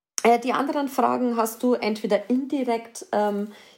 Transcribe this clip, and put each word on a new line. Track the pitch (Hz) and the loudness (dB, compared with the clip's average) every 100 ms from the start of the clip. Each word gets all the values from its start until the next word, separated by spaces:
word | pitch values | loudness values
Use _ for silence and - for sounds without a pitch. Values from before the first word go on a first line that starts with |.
| _ - | _ 0
äh, | 226 233 | 4 4
die | 247 | 2
anderen | 254 277 294 277 | -2 0 -2 -2
Fragen | - 240 247 247 233 | 0 2 2 0 0
hast | 226 - | -2 0
du | 247 | 0
entweder | 247 214 214 196 202 - | 0 0 -2 0 0 0
indirekt, | 254 269 285 247 226 226 - - | -2 -2 -2 -2 -2 -4 -16 -4
ähm, | 208 208 202 208 - - | 0 0 -2 -6 -12 -20